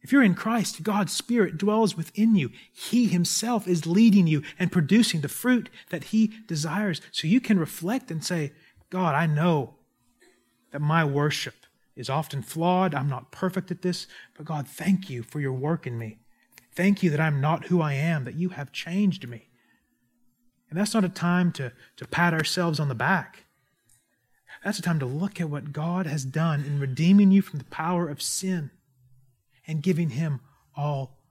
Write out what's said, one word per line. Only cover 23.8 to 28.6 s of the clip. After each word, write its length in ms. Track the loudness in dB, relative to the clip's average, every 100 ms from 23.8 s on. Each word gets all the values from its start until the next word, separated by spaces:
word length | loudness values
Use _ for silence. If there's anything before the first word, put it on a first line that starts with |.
| _ _ _ _ _ _ _ -10
That's 160 | -6 -4
a 40 |
time 160 | -2 -2
to 60 | -2
look 360 | -4 -6 -4
at 80 | -6
what 240 | -6 -8
God 320 | -6 -4 -2 -2
has 180 | -4
done 400 | -4 -2 0 0
in 160 | -2 -2
redeeming 520 | -2 2 6 8 8
you 100 | 6
from 180 | 4 -6
the 60 | -10
power 420 | -6 -2 -2 -2
of 140 | -6
sin 500 | -6 -6 -4 -4